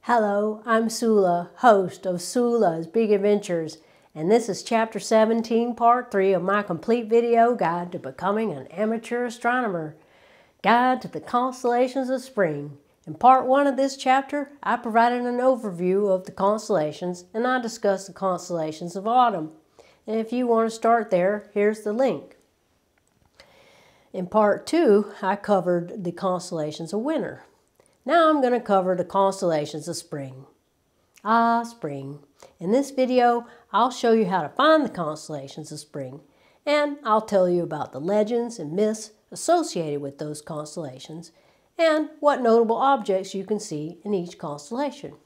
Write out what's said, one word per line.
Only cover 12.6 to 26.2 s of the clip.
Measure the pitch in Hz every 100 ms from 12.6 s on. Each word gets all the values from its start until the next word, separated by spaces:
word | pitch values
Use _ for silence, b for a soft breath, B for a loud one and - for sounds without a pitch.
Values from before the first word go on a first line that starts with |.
| 147 135 _ _
In | -
Part | 151 240 262 247
one | 262 285
of | 254
this | 269 269
chapter, | 262 262 269 294 285 -
I | - 240
provided | 233 220 233 247
an | 247 247
overview | 254 254 214 170 180 190 202
of | 185
the | 185
constellations, | - 190 220 214 190 151 151 180 180 -
and | 220
I | 247 254
discussed | 226 - 202 190 190
the |
constellations | - 190 175 - 175 156 156 175
of | 190 202
autumn. | 247 247 190 156 - _ b b b -
And | 220
if | 220
you | 240 247
want | 226 226
to | 226
start | 226 233 220
there, | 180 185 208 202
here's | - 208 214
the | 214
link. | 214 269 156 - _ _ _ _ _ _ _ _ _ _ _ b b b b b b b
In | - 180
Part | 220 214 196 -
two, | 320 320 208 208 -
I | 196
covered | 202 202 202 175 175 170 233
the | 175
constellations | 175